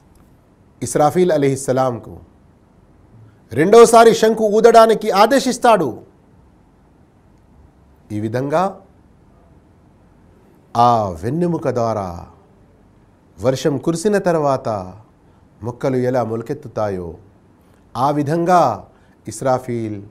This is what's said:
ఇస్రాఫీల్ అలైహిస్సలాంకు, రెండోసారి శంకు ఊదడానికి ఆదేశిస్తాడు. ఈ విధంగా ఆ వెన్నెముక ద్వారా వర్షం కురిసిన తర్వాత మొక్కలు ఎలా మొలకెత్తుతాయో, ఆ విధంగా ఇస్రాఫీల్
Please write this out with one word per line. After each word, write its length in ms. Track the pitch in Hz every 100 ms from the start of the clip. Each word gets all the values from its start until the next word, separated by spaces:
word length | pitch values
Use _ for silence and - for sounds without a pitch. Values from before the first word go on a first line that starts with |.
| _ _ _ _ _ _ _ _
ఇస్రాఫీల్ 520 | 120 151 147 175 175 156
అలైహిస్సలాంకు, 760 | 139 135 - 127 131 113 - 85 - _ _ _ _ _ _ _ _ - - _ _
రెండోసారి 600 | 123 175 233 226 226 233 226
శంకు 240 | 220 220 214 214
ఊదడానికి 520 | 233 226 226 214 214 294
ఆదేశిస్తాడు. 680 | 320 277 254 247 247 208 139 101 - _ _ _ _ _ _ _ _ _ _ _ _ _ _ _ - _ _ _ -
ఈ 40 | 104
విధంగా 400 | 110 127 143 160 196 190 - _ _ _ _ _ _ _ _ _ _ _ _ _ _ _ _ _ _
ఆ 180 | 117 120 117 101 82
వెన్నెముక 460 | 110 160 175 160 139
ద్వారా 380 | 117 117 107 92 87 82 - _ _ _ _ _ _ _ _ _ -
వర్షం 360 | 117 131 165 135
కురిసిన 380 | 175 165 214 202
తర్వాత 500 | 180 165 143 131 117 104 92 98 _ _ _ _ _ _
మొక్కలు 340 | 113 120 139 127
ఎలా 260 | 123 127
మొలకెత్తుతాయో, 840 | 110 117 117 143 117 117 107 92 85 - _ _ _ _ _ _ _
ఆ 160 | 117 139
విధంగా 500 | 147 139 170 170 180 131 98 - _ _ _ -
ఇస్రాఫీల్ 720 | - 135 127 127 120 110 104 101